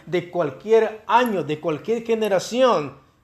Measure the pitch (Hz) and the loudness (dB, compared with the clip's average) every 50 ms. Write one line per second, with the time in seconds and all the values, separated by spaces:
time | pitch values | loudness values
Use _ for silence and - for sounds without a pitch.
0 | - - 160 175 170 - - 175 165 143 131 - - 208 220 226 220 208 220 - | -10 -4 -4 -4 -4 -4 -4 -4 -4 -4 -4 -8 0 4 4 4 4 2 -2 -8
1 | - - 208 240 254 233 208 180 147 139 151 151 - 170 156 135 - 208 226 233 | -2 2 2 2 2 2 0 -2 -2 -4 -6 -4 -2 -4 -4 -4 -2 -4 -4 -4
2 | 233 233 226 220 220 208 196 175 - - 220 247 262 247 214 165 143 131 - - | 0 -2 -2 0 0 0 0 0 0 -2 0 2 4 4 4 2 -2 -4 -10 -16
3 | _ _ _ _ | _ _ _ _